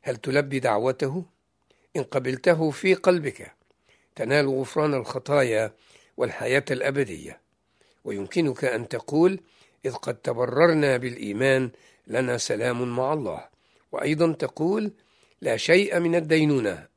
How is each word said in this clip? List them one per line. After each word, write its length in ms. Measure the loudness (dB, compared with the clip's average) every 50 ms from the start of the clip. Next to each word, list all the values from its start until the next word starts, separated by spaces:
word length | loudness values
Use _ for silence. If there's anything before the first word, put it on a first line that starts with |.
| _
هل 140 | -8 -8
تلبي 420 | -6 -6 0 0 0 0 0 -4 -2
دعوته؟ 640 | 0 2 0 2 2 0 0 0 -2 -4 -4 -6 -8 _ _ _ _ _ _ _ _ _ _ _ _ _ _
إن 60 | -6 -6
قبلته 680 | -2 -4 -2 -2 -2 -6 0 2 2 4 4 2 -2
في 240 | -2 0 2 2 2
قلبك، 580 | 4 4 2 2 2 0 -6 -8 -8 -18 -20 -20 _ _ _ _ _ _ _ _ _ _ _ _
تنال 320 | -8 -4 0 2 2 2 2
غفران 460 | 0 -2 -4 -4 -2 0 0 0 0
الخطايا 800 | -2 -4 -6 -10 -10 -4 0 2 2 2 2 2 0 -2 -2 -6 _ _ _ _ _ _ _ _
والحياة 480 | -4 -4 -4 -4 -6 -2 2 2 2 2 0
الأبدية. 680 | -4 -2 -2 -2 0 -2 -2 -2 -4 -12 -12 -16 -18 _ _ _ _ _ _ _ _ _ _ _ _ _ _
ويمكنك 600 | -8 -8 -8 -8 -4 0 0 2 2 0 0 -2
أن 240 | -2 -2 -4 -6 -6
تقول: 520 | -8 -8 -8 -2 2 4 4 4 4 0 _ _ _ _ _ _ _ _ _
"إذ 80 | -6 -6
قد 220 | -6 -6 -8 -8
تبررنا 800 | -6 _ -6 -2 -2 -2 0 4 4 4 6 6 4 4 4 2
بالإيمان، 760 | 2 0 -4 -8 -6 -6 -6 -2 0 2 4 4 2 2 -2 -6 _ _ _ _ _ _
لنا 320 | -4 -2 -2 0 0 -2 -4
سلام 580 | -2 -4 -2 -2 0 -2 0 -2 -4 -4 -2
مع 160 | -2 -2 -2 -2
الله." 360 | -2 -4 -6 -8 -8 -12 -18 _ _ _ _ _ _ _ _ -8
وأيضا 400 | -4 -2 -2 2 2 2 2 2
تقول: 600 | 0 -4 -6 -4 -4 -2 -2 0 -2 -2 -4 -8 _ _ _ _ _ _ _ _ _
"لا 160 | -4 -2 -2
شيء 440 | -2 2 4 4 4 4 2 0 0
من 140 | 0 2 0
الدينونة" 720 | 0 2 2 2 4 4 4 4 2 2 0 -4 -4 -12 _ _